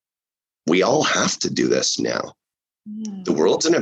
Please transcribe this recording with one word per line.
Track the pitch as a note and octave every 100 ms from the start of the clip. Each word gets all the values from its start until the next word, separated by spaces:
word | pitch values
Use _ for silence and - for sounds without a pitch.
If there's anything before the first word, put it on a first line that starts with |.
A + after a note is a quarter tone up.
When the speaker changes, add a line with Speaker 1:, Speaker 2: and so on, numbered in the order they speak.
| _ _ _ _ _ _ -
Speaker 1:
we | F2+
all | F#2+ D3
have | C3+ - - -
to | -
do | B1+ B1
this | A#1+ A#1 -
now. | A#1 A1+ - - _ _ _ _ G#3+
Speaker 2:
Mm. | G#3+ A3 G3
Speaker 1:
The | -
world's | D2 F2 C3+ D#3+
in |
a | D#3+